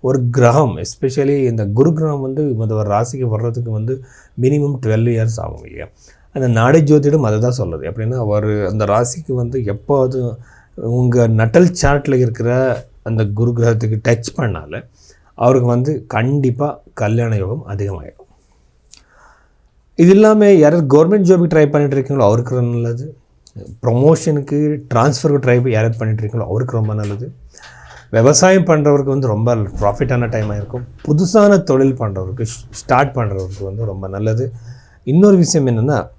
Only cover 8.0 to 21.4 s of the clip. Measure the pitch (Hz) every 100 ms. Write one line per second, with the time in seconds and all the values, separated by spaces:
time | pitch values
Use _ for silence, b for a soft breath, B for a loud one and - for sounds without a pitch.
8 | 110 127 110 104 107 107 95 107 101 107
9 | 120 - 151 127 120 135 107 104 - 143
10 | 131 131 120 107 b b b - 113 123
11 | 123 123 117 113 113 151 180 180 143 143
12 | 143 131 123 113 117 123 131 120 - _
13 | - 113 104 104 117 117 117 113 113 110
14 | 120 117 - - 120 85 73 90 - b
15 | b b b - 120 131 120 120 131 156
16 | - 113 120 143 135 127 147 - _ -
17 | - 113 117 110 92 131 - 101 98 92
18 | - _ - _ _ _ _ _ _ b
19 | b b b b b b _ _ _ -
20 | 175 196 214 214 208 190 151 175 143 143
21 | 165 208 180 185